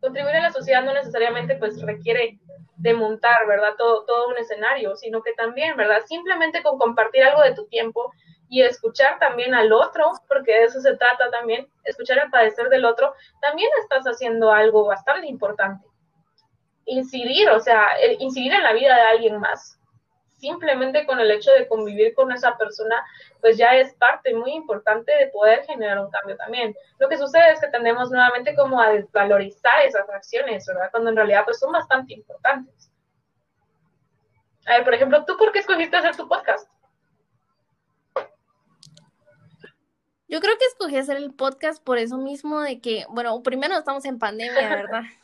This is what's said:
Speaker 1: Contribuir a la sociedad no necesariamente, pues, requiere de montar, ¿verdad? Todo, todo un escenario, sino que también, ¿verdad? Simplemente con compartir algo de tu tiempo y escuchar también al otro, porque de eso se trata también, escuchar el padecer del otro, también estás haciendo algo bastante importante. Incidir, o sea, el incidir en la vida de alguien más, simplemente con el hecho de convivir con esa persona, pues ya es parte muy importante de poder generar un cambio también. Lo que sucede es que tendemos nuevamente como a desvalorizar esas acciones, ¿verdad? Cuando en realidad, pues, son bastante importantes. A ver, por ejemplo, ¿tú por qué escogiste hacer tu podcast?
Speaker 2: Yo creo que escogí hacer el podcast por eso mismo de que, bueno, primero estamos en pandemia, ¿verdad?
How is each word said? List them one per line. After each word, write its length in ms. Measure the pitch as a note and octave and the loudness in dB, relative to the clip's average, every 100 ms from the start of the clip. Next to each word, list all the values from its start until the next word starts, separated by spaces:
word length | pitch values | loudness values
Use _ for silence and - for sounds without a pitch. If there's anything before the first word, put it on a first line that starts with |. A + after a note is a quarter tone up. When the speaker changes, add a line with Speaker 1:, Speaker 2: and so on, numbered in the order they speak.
Speaker 1:
Contribuir 320 | - C4+ C#4+ D#4+ | -6 -4 -2 0
a 60 | |
la 100 | E4+ | -2
sociedad 320 | C4+ C4 B3+ | -4 0 0
no 80 | C4 | 0
necesariamente, 640 | C#4 B3+ A3+ A#3 A#3 A#3+ C4+ | -4 -4 -2 -2 -2 -4 -4
pues, 240 | G#3+ - | -4 -6
requiere 580 | E3 D#3+ A3+ A#3 A3+ - _ - - - | -10 -8 -4 -2 -2 -6 _ -20 -20 -4
de 160 | G3+ | 0
montar, 540 | A#3 A3 A3 A#3 A#3 G#3+ | 0 0 0 2 2 2
¿verdad? 220 | G3+ G#3 G#3 | 2 0 0
Todo, 260 | A#3 A3 | 0 0
todo 240 | - A#3+ A#3+ | 0 -2 -2
un 80 | B3 | -6
escenario, 600 | A#3 G#3 A3 C#4 G#3+ G3 | -8 -6 -4 -2 -4 -8
sino 260 | A3+ A3+ | -8 -8
que 100 | A3 | -6
también, 460 | A#3 A3+ B3 D#4 C#4 | -6 -6 -4 -6 -2
¿verdad? 240 | G#3 G#3+ | 2 2
Simplemente 580 | - E4 F4 F4 D#4+ E4 | 0 -10 -4 -2 -2 -2
con 140 | D4+ C4+ | -2 0
compartir 460 | A#3 A#3 A3 B3+ | 0 0 0 4
algo 180 | C4 D4 | 4 6
de 140 | C#4 | 4
tu 120 | B3 G#4+ | 2 -6
tiempo 440 | A#3 A3+ A3+ B3 _ _ _ _ | -6 -4 -6 -8 _ _ _ _
y 100 | B3+ | 2
escuchar 580 | B3+ B3 A3+ - C#4 - | 2 2 -6 0 0 2
también 360 | C#4 A#3+ B3 | -2 -2 -2
al 180 | B3 A3 | 2 4
otro, 400 | A3 E4+ D#4+ D#4 E4 _ | 4 2 2 0 -2 _
porque 240 | C#4 B3+ | -4 2
de 120 | A3 | 4
eso 180 | A3+ C4 | 4 2
se 120 | C4 - | 0 2
trata 320 | B3 B3 B3 | 0 2 -2
también, 380 | A#3 A#3+ A#3 C4 _ | -2 -4 -6 -8 _
escuchar 340 | - - B3 B3+ | -12 -10 -2 -2
el 120 | C#4+ | 2
padecer 380 | B3+ A3 G#3+ B3+ | 2 2 2 0
del 160 | C4 | 2
otro, 300 | A#3+ A#3 C#4 C#4 _ _ | 2 2 0 -2 _ _
también 300 | C#4+ D#4 A4 C#5+ | -4 -2 0 0
estás 240 | G#4+ C4 | -2 -4
haciendo 480 | C4 A#3 B3+ A3+ A3 | -2 -6 -4 0 2
algo 320 | G#3+ A3 G#3+ | 4 4 4
bastante 420 | G#3 G3 - E4 E4 | 2 -2 -2 -4 -4
importante. 600 | A3 G3 - G3 G3 _ _ _ _ _ _ _ _ _ _ | -8 -8 -4 -6 -6 _ _ _ _ _ _ _ _ _ _
Incidir, 640 | - B3+ B3+ B3+ A#3+ C#4+ G4+ | -8 -6 -6 -8 -4 2 4
o 120 | A3 | 4
sea, 340 | A3 A3+ G#3 - | 4 4 4 2
el 220 | - - | 0 0
incidir 320 | C4 C4 B3+ | -4 -4 -2
en 100 | G4 | 2
la 120 | D4+ | 2
vida 200 | A3 C4+ | 2 4
de 60 | B3 | 6
alguien 400 | A3+ A3+ A3+ G#3+ | 6 4 2 -2
más, 400 | G3+ - - _ _ _ _ _ _ _ | -6 -8 -12 _ _ _ _ _ _ _
simplemente 640 | C4+ E4+ D#4+ C4 C4 C#4+ D4 | -12 -6 -2 -2 0 -2 -2
con 120 | B3 | 0
el 100 | A3 | 2
hecho 200 | G#3 C#4 | 2 4
de 140 | C4+ B3 | 4 4
convivir 460 | A3+ G#3+ G3+ A3 | -4 -6 0 0
con 160 | A#3+ C4 | 2 0
esa 260 | B3 B3+ - | 0 -2 -2
persona, 440 | A3 G#3+ A3 A#3 - - - _ | -6 -6 -4 -4 -6 -20 -20 _
pues 160 | A3+ A3 | 2 4
ya 180 | A#3 C4 | 4 4
es 180 | C4 | 2
parte 400 | _ A#3+ - C4 | _ 0 2 -4
muy 180 | A3+ B3+ | -4 -6
importante 580 | D#4 D#4 G#3 G#3+ A3 A3+ D4 | -8 -8 -6 -2 -2 0 0
de 120 | C4+ | 0
poder 360 | G#3 G#3+ A#3 | 2 4 4
generar 340 | C#4+ C4+ G#3+ G3+ | 0 -8 -4 -4
un 100 | G3 | -6
cambio 260 | G3+ G3 F#3+ | -8 -10 -14
también. 380 | - B3 A3+ G#3+ _ _ | -10 -6 -6 -8 _ _
Lo 100 | C4+ | -2
que 80 | D4 | 0
sucede 360 | C#4 D#4+ E4 | 2 6 6
es 80 | D#4 | 6
que 80 | C#4+ | 0
tendemos 420 | A#3+ A#3 A#3 B3 | -2 0 0 -2
nuevamente 440 | B3+ B3 B3 B3 | 2 2 2 -4
como 240 | C#4+ C4+ B3+ | 0 0 2
a 120 | A3+ | 2
desvalorizar 880 | G#3 G3+ G#3 G3+ G3+ G3 - A#3+ C#4 C#4 | 2 -2 -2 2 2 0 -4 2 4 2
esas 220 | G#3+ G3+ | 0 -6
acciones, 560 | G3 - A#3 C4+ G#3 F#3+ | -12 -8 -6 -6 -8 -8
¿verdad? 240 | F3+ F#3 | -8 -6
Cuando 200 | A#3 A3+ | -4 -2
en 60 | A3 | 0
realidad, 280 | G#3 G3+ | 2 2
pues, 140 | G#3+ A#3 | 0 -4
son 140 | - | -4
bastante 400 | E4+ - C4 C4 | -4 -2 -4 -4
importantes. 760 | - _ - - C#4 C4 _ _ _ _ _ _ _ _ _ _ _ _ _ _ _ _ _ _ _ - | -18 _ -4 -2 -2 -6 _ _ _ _ _ _ _ _ _ _ _ _ _ _ _ _ _ _ _ 0
A 80 | |
ver, 100 | A#3+ | 2
por 100 | A#3+ | 2
ejemplo, 300 | A#3 C4+ D4 | 0 2 2
¿tú 120 | D4+ F#4 | 0 2
por 120 | A4 | 2
qué 100 | G#4 | 2
escogiste 360 | G4+ E4+ E4 F4 | -2 -2 0 0
hacer 180 | E4 - | 0 -4
tu 120 | - | -4
podcast? 400 | F4 - - - _ _ _ _ _ _ _ _ _ _ _ _ _ _ - - _ _ _ _ _ _ _ _ _ D5+ _ _ _ - _ _ _ _ _ _ | -4 -2 -4 -6 _ _ _ _ _ _ _ _ _ _ _ _ _ _ -10 -10 _ _ _ _ _ _ _ _ _ _ _ _ _ -20 _ _ _ _ _ _
Speaker 2:
Yo 120 | D#4+ | -4
creo 180 | G4 A4 | 0 2
que 60 | C5 | 0
escogí 300 | - F#4 C#4 | -2 -6 -4
hacer 200 | C4+ C#4 | -4 -6
el 160 | C#4+ | -8
podcast 500 | C#4 C4+ C4+ D#4 D#4 | -6 -6 -4 -8 -6
por 140 | - A#3+ | -4 -2
eso 200 | A#3 B3+ | -2 -8
mismo 420 | C4+ C#4+ D4+ D4+ | -10 -10 -8 -6
de 200 | D4 B3+ | -6 -8
que, 260 | A#3+ A3 - | -8 -8 -8
bueno, 340 | A3+ A#3+ A3+ | -8 -6 -4
primero 360 | B3+ B3+ C#4+ F4+ | -6 -4 -4 -4
estamos 260 | D#4 C#4 | -4 -8
en 140 | C#4 B3 | -8 -8
pandemia, 500 | A3+ G#3+ A#3 B3 A3 | -8 -6 -4 -4 -2
¿verdad? 340 | G3+ G3+ A3+ A3+ _ | -4 -6 -10 -12 _